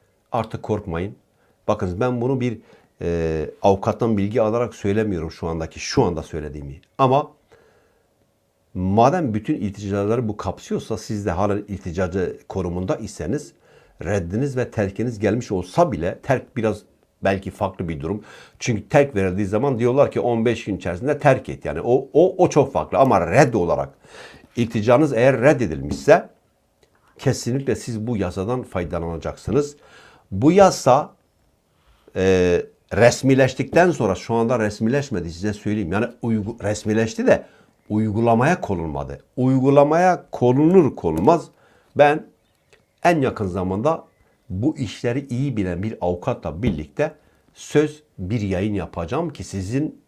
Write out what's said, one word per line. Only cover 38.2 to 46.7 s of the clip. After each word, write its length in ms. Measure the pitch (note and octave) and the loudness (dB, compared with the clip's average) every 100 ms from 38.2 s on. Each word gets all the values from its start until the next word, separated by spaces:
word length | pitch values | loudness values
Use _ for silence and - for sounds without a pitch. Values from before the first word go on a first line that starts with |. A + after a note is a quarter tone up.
| A#2 A2+ C#3 F3+ | 2 4 4 0
konulmadı. 600 | - F#2 D#2+ C#2 C#2 C#2 _ - | -2 -4 -6 -8 -10 -12 _ -2
Uygulamaya 880 | B2+ C3 C3 C#3+ C#3+ E3 F#3 F3 - | 2 2 4 6 6 4 4 2 -4
konulur 640 | - B2 B2+ D#3 F#3 C#3 - | 0 2 4 6 6 4 2
konulmaz 520 | F2 D#2 A2 E3 - _ _ _ _ B2 | -2 2 4 2 0 _ _ _ _ 2
ben 300 | C#3+ D#3 - _ _ _ _ _ _ _ | 4 2 -4 _ _ _ _ _ _ _
en 160 | F3 E3+ | 2 2
yakın 260 | B2+ - G2 | 0 -2 -4
zamanda 580 | F#2 F2+ F#2+ C#3 E3 - _ _ _ - | -4 -4 -2 -2 -2 -8 _ _ _ -10
bu 280 | F#2 B2+ D#3 | -4 -2 -2
işleri 480 | G#2+ - A#2+ B2 C3+ | -6 -6 -4 -4 -4
iyi 300 | A#2+ C#3+ G#2+ | -4 -2 -2
bilen 260 | F2+ E2+ | -2 -2
bir 160 | A2 - | -6 -4
avukatla 600 | F2+ F2 - A#2+ E2+ D#2 | -4 -4 -4 -6 -6 -4
birlikte 520 | A#2+ | -4